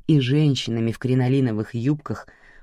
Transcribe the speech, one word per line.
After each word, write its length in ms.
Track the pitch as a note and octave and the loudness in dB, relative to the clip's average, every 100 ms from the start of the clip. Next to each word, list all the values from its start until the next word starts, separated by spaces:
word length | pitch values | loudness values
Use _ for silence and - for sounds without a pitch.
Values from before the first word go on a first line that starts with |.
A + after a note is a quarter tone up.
| - | 0
и 140 | D#3 | 2
женщинами 720 | B2 D3 D#3 B2+ - A#2 A2+ | 4 2 2 0 -2 -2 -2
в 80 | A2 | -2
кринолиновых 760 | B2 B2+ B2+ C#3 B2+ G#2+ G#2+ | 0 2 2 2 0 -2 -4
юбках 540 | A#2+ B2 D3 - A2 - - - - | -4 -2 -2 -4 -12 -12 -20 -20 -14